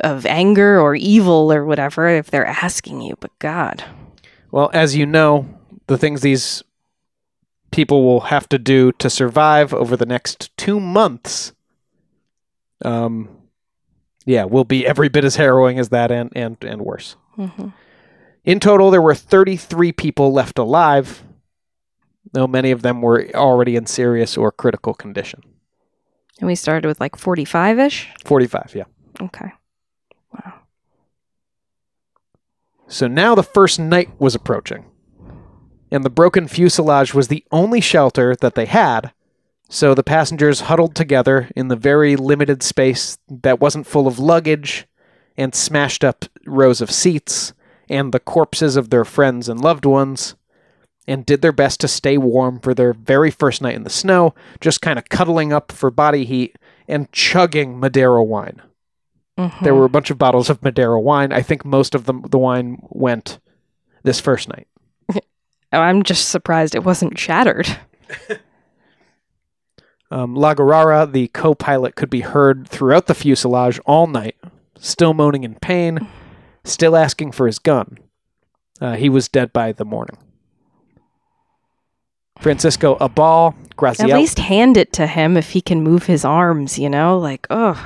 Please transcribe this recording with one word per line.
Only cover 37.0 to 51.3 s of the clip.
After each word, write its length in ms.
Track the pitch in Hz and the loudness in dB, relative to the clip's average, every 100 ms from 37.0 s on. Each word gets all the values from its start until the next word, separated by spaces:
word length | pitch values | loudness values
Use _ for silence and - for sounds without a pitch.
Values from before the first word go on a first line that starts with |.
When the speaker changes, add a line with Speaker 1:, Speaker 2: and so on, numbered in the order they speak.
| 135 | 2
Speaker 2:
was 140 | 139 123 | 0 0
the 140 | 151 - | -2 -4
only 300 | 160 202 233 | -2 0 0
shelter 540 | - 165 135 - 123 123 | 2 2 2 2 0 0
that 200 | 127 120 | -2 -2
they 100 | 113 | -2
had, 460 | 220 214 117 127 _ _ _ _ _ _ | 2 2 0 -6 _ _ _ _ _ _
so 240 | - 147 | 0 2
the 100 | 131 | 2
passengers 580 | - 156 147 160 147 139 | 2 0 0 0 0 0
huddled 340 | - 151 165 156 | 0 0 0 0
together 540 | 151 135 131 135 120 - | 0 0 2 2 0 -6
in 120 | 131 | -6
the 80 | 117 | -2
very 400 | 135 147 147 139 | 0 2 2 2
limited 460 | 131 147 143 135 | 0 0 0 -2
space 540 | - - 131 123 - - - | -4 0 0 0 -6 -12 -18
that 300 | 127 131 131 | -4 0 2
wasn't 280 | 143 151 - | 0 -2 -4
full 200 | 151 135 | 0 0
of 120 | 120 | 0
luggage 680 | 147 170 156 151 143 - - _ _ _ _ - | 2 2 2 -4 -4 -12 -14 _ _ _ _ -8
and 160 | 135 - | -6 -4
smashed 480 | - 151 139 - | -4 -2 -2 0
up 220 | 139 - - - - | -2 -2 -10 -18 -6
rows 360 | 135 131 120 | 2 4 4
of 100 | 113 | -2
seats 640 | - 185 156 - - - - _ _ - | -2 0 -2 -4 -8 -8 -14 _ _ -8
and 240 | 139 139 | -6 -4
the 80 | 123 | -6
corpses 560 | - 170 156 - 156 135 | -4 -2 -2 0 -2 0
of 140 | 113 | 0
their 140 | 123 110 | 0 0
friends 440 | - 139 123 117 | 0 0 0 -6
and 120 | 117 | -4
loved 240 | 147 156 139 | -2 0 2
ones, 500 | 135 135 135 - - _ _ _ _ _ _ - | 2 0 -6 -12 -14 _ _ _ _ _ _ -10
and 180 | 135 | -8
did 160 | 123 | -2